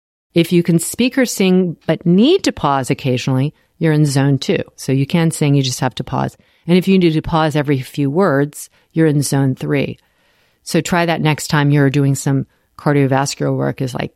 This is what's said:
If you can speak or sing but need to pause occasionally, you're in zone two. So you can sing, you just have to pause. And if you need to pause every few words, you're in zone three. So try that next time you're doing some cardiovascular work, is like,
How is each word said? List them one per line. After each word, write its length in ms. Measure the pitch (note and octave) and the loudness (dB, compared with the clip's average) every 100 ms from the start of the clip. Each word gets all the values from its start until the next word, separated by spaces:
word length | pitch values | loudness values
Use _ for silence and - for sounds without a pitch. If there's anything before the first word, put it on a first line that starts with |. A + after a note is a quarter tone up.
| _ _ _ | _ _ _
If 180 | E3+ E3 | -2 2
you 120 | F3 | 2
can 160 | E3+ E3 | 2 0
speak 380 | - - B3 C4+ | 0 -2 -2 0
or 80 | A#3+ | -2
sing 520 | - F#3+ F#3 F3+ D3+ - | 0 2 2 0 -4 -4
but 180 | D#3+ E3+ | -2 2
need 380 | F3+ B3+ F#4+ | 4 4 2
to 80 | - | 0
pause 400 | - D3 C#3 B2+ | -2 0 0 -2
occasionally, 600 | C#3+ C3+ B2 - C3 C#3+ - _ - | -4 -2 -2 -2 -2 -2 -6 _ -4
you're 160 | E3 | 0
in 120 | D3+ D3 | 2 2
zone 320 | C3+ C#3 C3+ | 2 2 0
two. 260 | - F3+ - - | 0 -4 -4 -12
So 160 | - | -4
you 140 | C3+ C#3 | -2 0
can 240 | E3+ E3 | 0 0
sing, 240 | - D3 C#3+ | 0 0 0
you 80 | |
just 160 | C3 B2+ | 0 -4
have 160 | C3 - | -6 -6
to 80 | |
pause. 340 | - C3 C3 - _ _ - | -8 -6 -6 -8 _ _ 0
And 100 | F3+ | 0
if 100 | F3+ | 4
you 120 | F#3+ | 2
need 140 | F3 | 4
to 80 | D#3 | 0
pause 340 | - E3 D#3+ D3 | -2 0 0 0
every 240 | C#3 C#3 | 0 -2
few 280 | B2+ - C#3 | -4 -4 -2
words, 600 | D3+ G3 C3+ D3 - - _ _ | 0 0 2 0 -6 -20 _ _
you're 160 | E3 D#3+ | 0 2
in 140 | D3 | 2
zone 340 | C3+ C#3 C3+ C3 | 0 0 0 -2
three. 420 | D3 D3 - - _ _ _ _ _ _ | -4 -4 -4 -8 _ _ _ _ _ _
So 180 | - E3+ | -4 -4
try 260 | - F3 E3+ | 0 0 0
that 160 | D#3+ | 0
next 260 | D#3 D3 - | 0 -2 0
time 240 | D#3 C#3+ | 0 2
you're 180 | D3 C#3 | 4 2
doing 260 | C#3+ C#3 C3+ | 2 0 -2
some 300 | C#3+ C#3 C3 _ _ _ | -2 -4 -4 _ _ _
cardiovascular 800 | D#3 C#3+ C3+ C3 C3+ - C#3+ C3 | -2 0 2 0 -2 -4 -4 -2
work, 260 | C#3 C3 | -4 -4
is 120 | C3+ | -8
like, 200 | A#2+ D3 | -6 -10